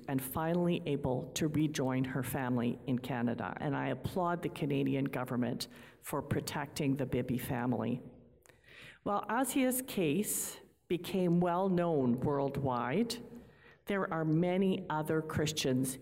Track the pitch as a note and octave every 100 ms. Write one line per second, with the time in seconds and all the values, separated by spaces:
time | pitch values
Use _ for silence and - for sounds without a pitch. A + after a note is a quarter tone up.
0 | - C3+ C3+ E3+ D#3+ F3 F3 F3 D3+ C#3+
1 | C3 B2+ D3 - D#3 D3 D#3 D3+ C3 B2+
2 | C3 C3+ B2+ D3 B2+ B2 A#2+ A#2+ - B2
3 | - B2 A#2+ A#2 G#2 - D3+ C3+ C3+ C3+
4 | - F#3+ F3 F3 E3 - D3 C#3 C#3 C3+
5 | C#3 C3 B2 A#2+ A#2+ - - - - -
6 | - D3+ - C#3+ C3 D#3 C#3+ - C#3+ C3+
7 | C3 C3 B2+ B2 - B2+ B2 A2+ A2+ C3
8 | - - - - - - - - - -
9 | - G3+ - A3+ C4 C#4+ B3+ B3+ C4 -
10 | D#3+ D#3+ G#3+ - - - - _ - E3+
11 | E3+ F#3+ F3+ E3+ F3 E3+ G3 F3 E3+ D#3
12 | B2+ B2 B2+ C#3 C#3 C#3 C3+ B2 A#2+ D#3+
13 | A#3 - - - - - - - - G3+
14 | F#3+ D#3+ D#3+ D#3 F3 F3+ G3 F#3+ F#3 D#3
15 | D#3 D#3+ D#3 - D#3 - C#3+ B2+ C3 -